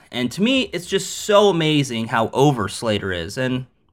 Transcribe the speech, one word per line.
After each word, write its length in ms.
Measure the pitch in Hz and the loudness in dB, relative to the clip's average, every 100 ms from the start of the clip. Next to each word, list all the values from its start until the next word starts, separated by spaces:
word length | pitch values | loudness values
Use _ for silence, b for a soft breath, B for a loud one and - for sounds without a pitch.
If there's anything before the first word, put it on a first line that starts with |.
| _ | _
And 220 | 117 123 | -6 -6
to 100 | 165 | -2
me, 200 | 220 269 240 | 0 0 -2
it's 140 | 175 175 | -6 -4
just 240 | 190 - | -4 -4
so 380 | - - 202 208 | -8 2 4 6
amazing 600 | 170 156 151 135 113 113 | 4 2 2 0 -2 -2
how 220 | 120 110 | 0 0
over 340 | - 147 123 98 | 4 4 4 -2
Slater 460 | - 120 104 98 | -4 -4 -2 -2
is, 240 | 90 82 - | -6 -6 -6
and 300 | 131 127 131 _ _ | -4 -4 -8 _ _